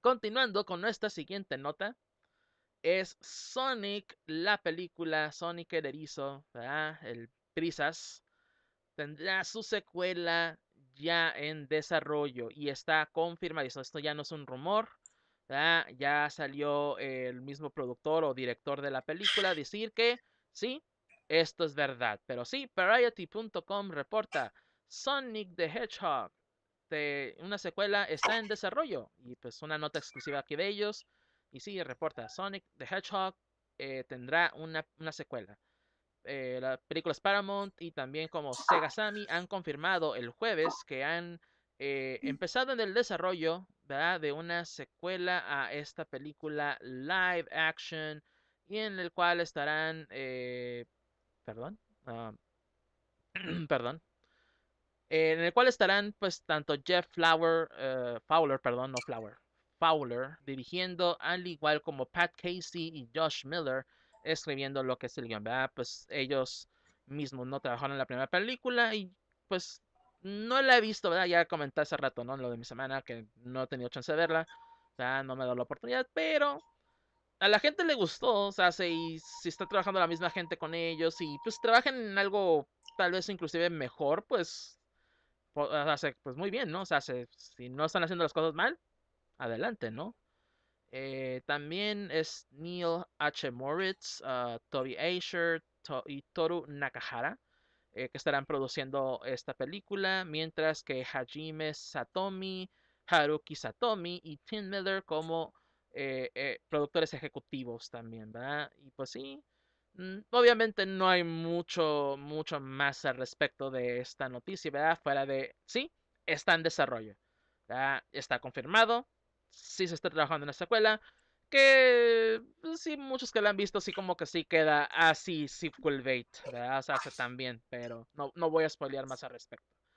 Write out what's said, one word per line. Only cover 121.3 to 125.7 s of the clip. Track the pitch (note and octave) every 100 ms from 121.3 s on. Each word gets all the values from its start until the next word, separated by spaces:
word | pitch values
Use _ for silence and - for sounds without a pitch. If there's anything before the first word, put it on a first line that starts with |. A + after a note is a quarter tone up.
| _ _
que, | C#4 C4+ C4+ C4 A#3+ A#3 A3+ A3+ A3+ A3+ _
pues, | D#4+ E4
sí, | E4 D4
muchos | C4+ C4 B3+
que | A3+
la | G#3
han | G3+
visto, | G3+ G#3
sí | F#3+
como | F#3+ F#3+ F3
que | D#3
sí | E3+
queda, | D#3+ E3 D#3 D3 C#3+
"Ah, | C#3+ E3
sí, | D#3 - D#3+ D3
sequel | - E3